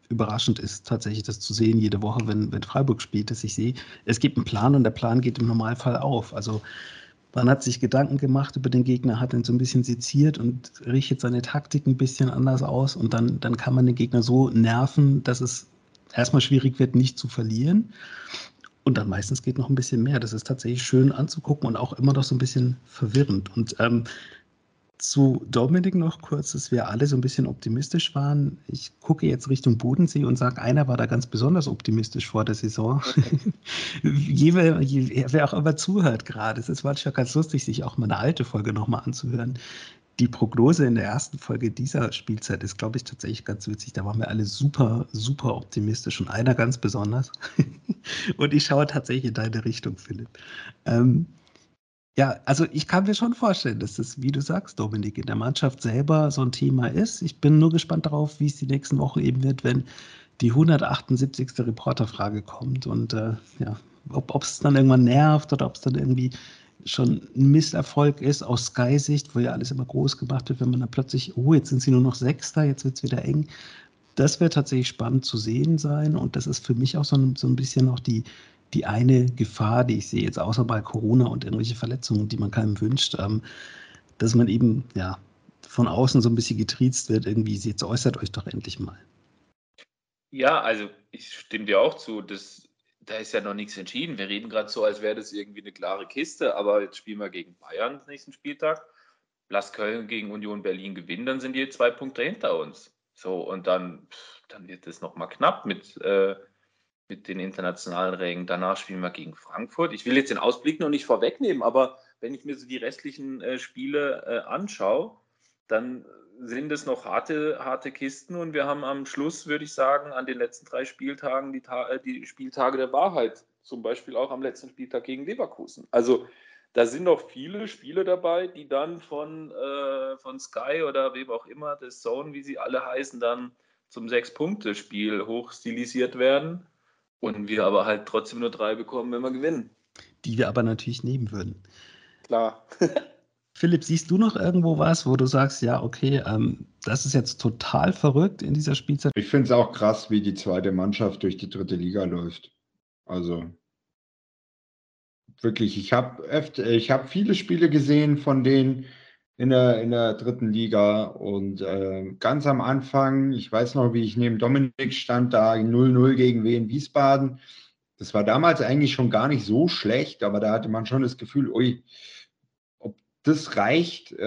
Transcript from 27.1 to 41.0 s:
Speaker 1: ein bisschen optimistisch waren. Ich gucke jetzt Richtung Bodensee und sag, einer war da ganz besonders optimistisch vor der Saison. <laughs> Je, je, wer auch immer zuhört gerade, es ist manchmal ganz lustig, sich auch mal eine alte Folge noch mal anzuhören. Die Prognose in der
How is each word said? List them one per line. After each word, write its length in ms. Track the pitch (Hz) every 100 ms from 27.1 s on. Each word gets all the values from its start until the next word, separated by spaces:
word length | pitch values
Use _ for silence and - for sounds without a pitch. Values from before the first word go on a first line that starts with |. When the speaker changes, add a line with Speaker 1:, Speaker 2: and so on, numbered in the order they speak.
| 131
Speaker 1:
ein 40 |
bisschen 260 | 131 - 127
optimistisch 640 | 127 - 117 147 170 -
waren. 460 | 143 143 147 143 - -
Ich 240 | - - -
gucke 260 | - 160 160
jetzt 240 | 127 135
Richtung 280 | 135 131 113
Bodensee 460 | 120 135 170 147 131
und 120 | 127
sag, 220 | 123 123
einer 280 | 117 139 135
war 80 | 123
da 120 | 117
ganz 180 | 127 131
besonders 420 | 113 127 180 139
optimistisch 600 | 120 - 110 107 - -
vor 180 | 110 107
der 80 |
Saison. 480 | 107 110 107 113 139 131 127 - 147 220 -
<laughs> 480 | - - - -
Je, 480 | 151 143 143 135 151 175 165 160
je, 440 | 139 139 131 - 131
wer 140 | 151 143
auch 80 |
immer 220 | 147 151 156
zuhört 500 | - 202 165 113 -
gerade, 340 | 107 110 110
es 80 | -
ist 140 | 135
manchmal 300 | 139 143 -
ganz 200 | 135 123
lustig, 320 | 156 156 139 -
sich 180 | 117
auch 140 | - -
mal 80 | 110
eine 120 | 92
alte 280 | 120 170 123
Folge 280 | 107 107
noch 140 | 107 110
mal 120 | 113
anzuhören. 580 | - 123 131 127 123 123 - - - - _ -
Die 80 | 120
Prognose 580 | - 113 117 123 170 135
in 100 |
der 100 | 117